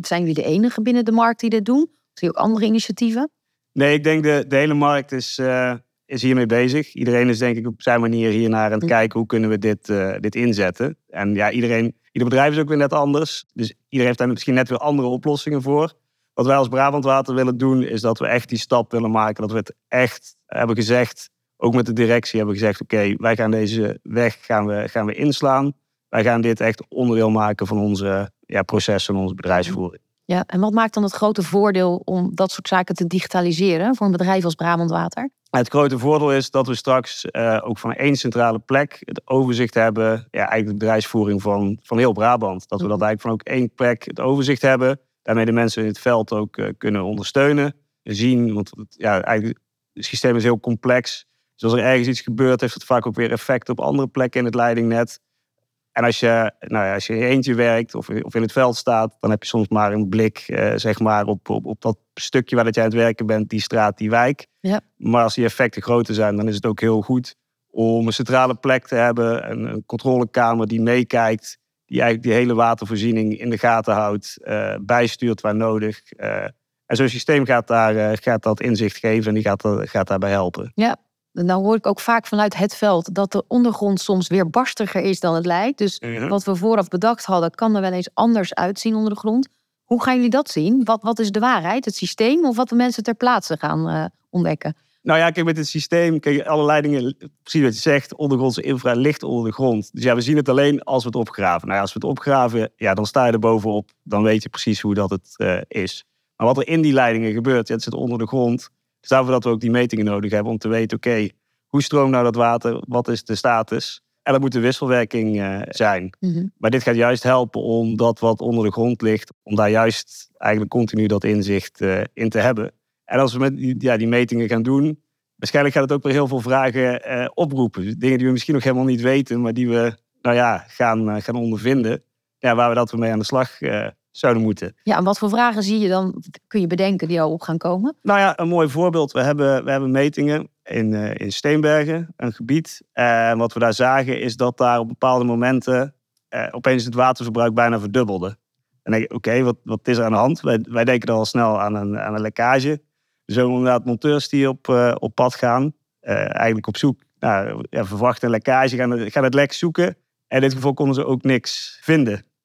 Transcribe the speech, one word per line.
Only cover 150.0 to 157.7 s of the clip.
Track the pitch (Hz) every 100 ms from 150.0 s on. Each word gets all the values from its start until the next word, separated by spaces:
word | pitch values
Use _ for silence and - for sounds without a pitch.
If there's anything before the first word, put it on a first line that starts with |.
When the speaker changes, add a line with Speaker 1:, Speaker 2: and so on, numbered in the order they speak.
Speaker 2:
aan | 113
de | 110
hand?" | 127 156
Wij, | 143 113 113
wij | 117
denken | 120 123 113
dan | 113
al | 110
snel | 123 117 104
aan | 104 104
een, | 101 107
aan | 104 107
een |
lekkage. | 107 113 120 135 139 147 - _ _ _ -
Er |
zijn | 110 123
inderdaad | 127 127 123 120
monteurs | 113 151 147 -
die | 143 135
op, | 131 -
eh, | 123 120 117
op | 117 -
pad | 123 -
gaan. | 123 123 147 - _ _
Eh, | - 101
eigenlijk | 101 - 113 110 104
op | -
zoek | 143 - _ _
naar, | 127 101 107 107
ja, | 113